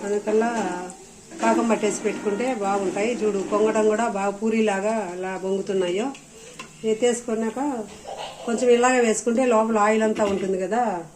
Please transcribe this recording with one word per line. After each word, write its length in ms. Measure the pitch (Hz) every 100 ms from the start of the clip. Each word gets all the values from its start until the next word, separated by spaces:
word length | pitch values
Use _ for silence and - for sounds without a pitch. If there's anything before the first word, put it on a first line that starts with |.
| 202
అందుకల్లా 440 | 208 208 214 233 233 190 180 180 - - - - -
పాకం 240 | 226 226 233
పట్టేసి 300 | 208 208 - 214
పెట్టుకుంటే 400 | 190 208 196 247 240
బాగుంటాయి. 460 | 196 202 190 185 220 240
చూడు, 180 | 214 196 185
పొంగడం 320 | 208 214 214 214
కూడా 140 | 214 202 196
బాగా 140 | 196 196
పూరీలాగా 520 | 226 226 214 196 208 226 185
అలా 180 | 180 185 185
పొంగుతున్నాయో. 640 | 185 196 196 190 180 185 262 277 - - - - - - 220
ఎత్తేసుకున్నాక 680 | 220 240 233 - 220 226 247 294 247 196 - - - - - -
కొంచెం 220 | 226 247 240
ఇలాగే 260 | 247 254 233
వేసుకుంటే 340 | 208 240 233 262 220
లోపల 220 | 226 220 214
ఆయిల్ 160 | 220 220
అంతా 140 | 214 208
ఉంటుంది 240 | 196 185 185
కదా 200 | 185 226 233 180 160